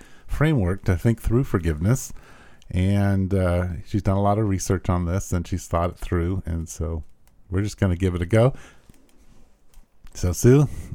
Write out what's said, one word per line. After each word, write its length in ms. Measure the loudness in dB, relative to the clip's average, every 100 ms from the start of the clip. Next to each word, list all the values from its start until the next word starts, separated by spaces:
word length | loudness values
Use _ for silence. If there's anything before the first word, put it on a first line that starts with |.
| -12 -20 -4
framework 580 | 0 2 2 0 0 0
to 100 | 2
think 240 | 2 0
through 240 | 2 0
forgiveness. 720 | 2 0 0 0 2 0 -2 -14 -16 -20 -20 -20 -6
And, 640 | -2 2 2 2 0 0
uh, 480 | 0 0 0 -2 -6
she's 180 | -6 -2
done 140 | 0 0
a 60 |
lot 160 | 2 0
of 100 | 0
research 400 | -2 0 -2 0
on 160 | 0
this, 300 | 0 -2 -2
and 120 | -4 -4
she's 200 | -6 -4
thought 240 | -2 -2
it 80 | -6
through. 440 | -4 -2 -2 -4 -4
And 200 | -6 -8
so 380 | -8 -6 -6 -10 -18 -20 -20 -6
we're 120 | -4
just 160 | -4 0
gonna 160 | 0
give 200 | 2 0
it 80 | -2
a 40 | 2
go. 280 | 4 4 2 -10 -20 -20 -20 _ -20 -20 -20 -20 _ -20 -20 -20 _ -18
So, 180 | -4 -2
Sue, 340 | 4 6 6 4 -2 -12